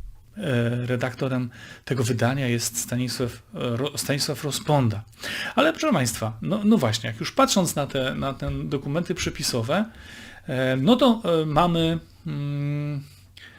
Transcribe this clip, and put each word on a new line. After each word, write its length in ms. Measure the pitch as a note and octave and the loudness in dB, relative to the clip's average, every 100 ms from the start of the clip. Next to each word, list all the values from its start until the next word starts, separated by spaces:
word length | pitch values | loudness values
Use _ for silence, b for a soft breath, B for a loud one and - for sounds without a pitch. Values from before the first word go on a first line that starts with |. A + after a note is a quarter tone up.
| - - - - | -8 -16 -18 -8
E, 500 | F3+ A#2+ A#2 A#2+ B2 | -2 0 2 0 -2
redaktorem 640 | B2 C3 A#2 C3+ B2+ B2 B B B | 0 -2 -2 -2 0 -2 B B B
tego 200 | - C3 | -4 0
wydania 420 | A#2 A2+ A#2 C3+ B2+ | 0 2 2 2 2
jest 320 | A#2+ - - | 0 0 -4
Stanisław, 640 | - B2 B2+ - B2 - - | -4 -2 -2 -2 -4 -6 -12
e, 220 | F3+ B2+ A#2 | -6 -2 0
Ro-, 220 | C#3+ B2+ | -2 -2
Stanisław 460 | - C#3 D3+ C3+ | -2 0 0 -2
Rozponda. 580 | D3 - - D3 A#2+ G2+ - - B B B | -4 -4 2 4 4 0 -6 -12 B B B
Ale 180 | B D4+ | B 2
proszę 200 | D#4+ D#4 | 2 2
państwa, 460 | F3+ A#2+ - A2 A2 | 2 2 -2 -4 -4
no, 180 | D3+ G#3 | -2 2
no 140 | G#3 A3+ | 4 6
właśnie, 280 | A#2 G#2+ A#2 | 4 0 -4
jak 100 | G#2+ | -6
już 120 | E3 | -4
patrząc 440 | - C4 G3+ E3 - | 2 4 4 2 0
na 100 | C#3 | -2
te, 280 | C#3 B2+ | -2 -2
na 200 | C#3+ C#3 | -2 -4
te 160 | B2+ C#3 C#3 | -4 -4 -4
dokumenty 500 | D3+ C#3+ C#3 D3+ E3+ | -2 -4 -2 -2 -2
przepisowe, 720 | F3 E3+ - C#3+ B2 A2+ E3+ A3 B B B B B - | -2 -4 -4 -2 0 2 0 0 B B B B B -6
e, 300 | C3 C3 C3 | 0 2 4
no 200 | C#3 B3+ | 4 6
to, 260 | C4 A3+ F3 E3 | 6 4 2 2
e, 40 | D#3 | 2
mamy, 520 | D3+ F3 E3 E3 E3 - - D#3+ | 2 4 4 2 0 -4 -12 -8
mm, 760 | D3 C#3+ C#3+ C#3+ D3 D3 D3 C#3+ b b - B | -4 -4 -2 -2 -2 -4 -6 -8 b b -20 B